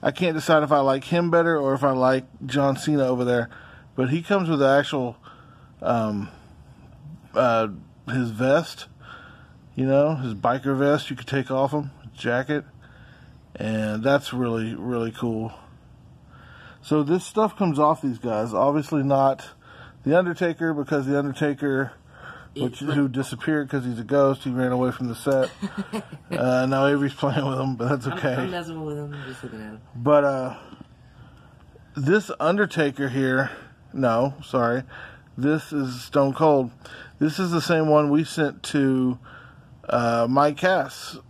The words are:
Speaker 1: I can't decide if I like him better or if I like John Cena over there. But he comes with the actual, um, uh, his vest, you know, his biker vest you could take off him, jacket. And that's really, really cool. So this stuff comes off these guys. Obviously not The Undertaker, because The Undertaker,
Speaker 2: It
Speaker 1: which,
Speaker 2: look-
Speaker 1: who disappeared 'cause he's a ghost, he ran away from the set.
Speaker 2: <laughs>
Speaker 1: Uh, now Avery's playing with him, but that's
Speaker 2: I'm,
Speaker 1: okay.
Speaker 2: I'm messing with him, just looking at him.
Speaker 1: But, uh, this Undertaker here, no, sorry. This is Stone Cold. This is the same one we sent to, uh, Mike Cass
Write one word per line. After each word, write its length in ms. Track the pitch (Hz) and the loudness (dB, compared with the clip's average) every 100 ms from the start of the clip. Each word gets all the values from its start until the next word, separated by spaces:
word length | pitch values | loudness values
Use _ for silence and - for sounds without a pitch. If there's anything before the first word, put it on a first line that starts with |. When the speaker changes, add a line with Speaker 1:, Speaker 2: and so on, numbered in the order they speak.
Speaker 1:
I 100 | - | -2
can't 240 | 139 180 156 | 0 -2 -2
decide 280 | - 156 | 4 4
if 80 | 147 | 4
I 80 | 147 | 4
like 240 | 135 135 135 | 4 2 0
him 240 | 170 175 | 0 2
better 280 | 170 165 160 | 2 4 2
or 160 | 139 | 2
if 100 | 135 | 2
I 80 | 143 | 2
like 340 | 131 127 131 131 - 135 | 4 4 2 -2 -14 -4
John 320 | 139 139 135 | 2 2 2
Cena 280 | - 151 131 | 0 2 2
over 180 | 127 123 | 0 2
there. 240 | 120 117 - - - - - | 0 0 -10 -20 -20 -12 -2
But 140 | 131 | 0
he 120 | 160 | 0
comes 280 | 170 202 165 | 0 0 2
with 100 | 156 | 2
the 80 | 135 | 4
actual, 500 | 139 139 147 123 - - - - - - - | 4 2 -2 -4 -8 -20 -20 -20 -20 -20 -8
um, 480 | - 117 110 104 98 - - - - - - - - - - - | -2 0 0 -4 -8 -14 -20 -20 -20 -20 -20 -20 -20 -20 -6 0
uh, 320 | 123 113 110 92 - - - | 2 2 0 -6 -18 -20 -6
his 200 | 127 120 | -4 -4
vest, 560 | 107 127 147 165 - - - - - - - - - - - | -2 2 2 0 -12 -20 -20 -20 -20 -20 -20 -20 -20 -14 -4
you 100 | 131 | 2
know, 300 | 139 147 156 | 2 2 0
his 180 | 127 | -6
biker 420 | 104 139 135 139 135 | -2 -2 0 -2 0
vest 320 | 143 147 147 | 2 2 -2
you 60 | 131 | -10
could 120 | - | -4
take 240 | 139 127 | -4 -2
off 200 | 131 135 | 0 0
him, 200 | 151 139 - - | 0 -6 -12 -20
jacket. 520 | - 123 120 131 147 143 - - - - - - - - - | -8 -2 -2 -2 -4 -6 -20 -20 -20 -20 -20 -20 -20 -20 -8
And 480 | 107 110 107 107 | -4 -2 -4 -2
that's 300 | 120 139 - | 2 0 0
really, 400 | 123 123 113 110 | -4 -2 -2 -4
really 380 | 113 110 120 117 | -6 -4 -4 -4
cool. 420 | 113 120 110 113 - - - - - - - - - - - - - | -4 -4 -4 -6 -10 -20 -20 -20 -20 -20 -20 -20 -20 -20 -20 -20 -20
So 220 | - 151 | 0 0
this 220 | 147 180 - | 2 0 0
stuff 320 | - 214 - | 0 0 0
comes 200 | 185 143 | 0 4
off 240 | 151 156 | 2 2
these 180 | 139 113 | -2 -4
guys. 340 | 123 107 117 | -2 -2 0
Obviously 500 | 104 135 147 147 156 | 2 2 2 0 -2
not 420 | 139 139 135 135 - - - - - - - | 2 4 4 0 -8 -20 -20 -20 -20 -8 2
The 120 | 160 | 2
Undertaker, 560 | 180 165 175 160 165 | 2 -2 -2 0 -2
because 320 | 147 139 147 135 | -2 -2 -2 0
The 140 | 143 | 0
Undertaker, 720 | 143 131 151 139 143 135 135 - - - - - - - | -2 -2 -2 0 -2 0 -2 -8 -20 -20 -18 -18 -16 -6
Speaker 2:
It 80 | |
Speaker 1:
which, 180 | 127 - | -6 -4
Speaker 2:
look- 140 | 143 147 | -2 0
Speaker 1:
who 120 | 139 | 0
disappeared 600 | 127 131 117 - 151 135 | -2 -6 -6 -2 -2 -2
'cause 140 | 143 | -4
he's 160 | 123 117 | -4 -8
a 40 | 110 | 0
ghost, 400 | 143 139 135 135 | 4 4 2 -2
he 40 | |
ran 220 | 127 127 | -2 0
away 200 | 127 127 | 0 0
from 160 | 120 127 | -2 -6
the 60 | 113 | -4
set. 360 | 143 135 127 - | 0 0 0 -4
Speaker 2:
<laughs> 480 | 202 - 190 196 - 151 - | -10 -8 -8 -8 -10 -18 -8
Speaker 1:
Uh, 340 | - 123 127 131 | -2 0 2 2
now 180 | 135 139 | 2 2
Avery's 280 | 143 139 - | 2 -2 -2
playing 280 | 143 135 | -2 -2
with 160 | 139 131 | -2 -2
him, 160 | 135 123 | -4 -4
but 140 | 120 | -2
that's 160 | 139 120 | -2 -4
Speaker 2:
I'm, 80 | |
Speaker 1:
okay. 220 | 156 143 127 | -4 -2 -2
Speaker 2:
I'm 160 | 131 | -4
messing 340 | 180 165 160 151 | -6 -8 -10 -8
with 100 | 147 | -8
him, 160 | 147 143 131 | -10 -12 -14
just 160 | 127 | -14
looking 160 | 123 113 | -14 -14
at 40 | 107 | -14
him. 160 | 107 - 120 | -16 -16 -4
Speaker 1:
But, 280 | 120 147 | 4 6
uh, 320 | 143 135 131 135 - - - - - - - - - - - - - - | 6 0 -4 -8 -18 -20 -20 -20 -20 -20 -20 -20 -20 -20 -20 -20 -16 -6
this 320 | 135 208 - - | 2 2 0 -2
Undertaker 680 | 156 196 202 - 147 131 139 | 0 2 0 2 0 0 -2
here, 400 | 127 131 131 135 - - - - | 0 2 2 0 -4 -18 -20 -14
no, 420 | 143 127 113 135 139 | 0 2 2 0 -2
sorry. 400 | - 131 120 123 127 - - - - - | -4 0 2 0 -4 -16 -18 -20 -18 -2
This 380 | 135 156 - | 0 0 -2
is 280 | 151 131 123 | -4 -4 -6
Stone 300 | - 147 139 131 | -2 2 2 4
Cold. 340 | 160 143 123 - - - - - | 4 4 2 -6 -20 -20 -20 -2
This 220 | 151 151 | -2 0
is 100 | 185 | -2
the 120 | 170 | 0
same 280 | - 165 156 | 2 2 6
one 200 | 151 147 | 4 6
we 120 | 147 | 2
sent 380 | 151 - 147 - | 0 -2 -2 -2
to, 540 | - 147 139 131 127 120 - - - - - - - | -4 2 2 2 2 -2 -10 -20 -20 -20 -20 -20 -2
uh, 380 | 120 120 117 117 | 0 2 2 2
Mike 280 | 135 147 143 | 4 2 2
Cass 600 | 185 185 - - - - - | 2 2 -2 -8 -16 -16 -20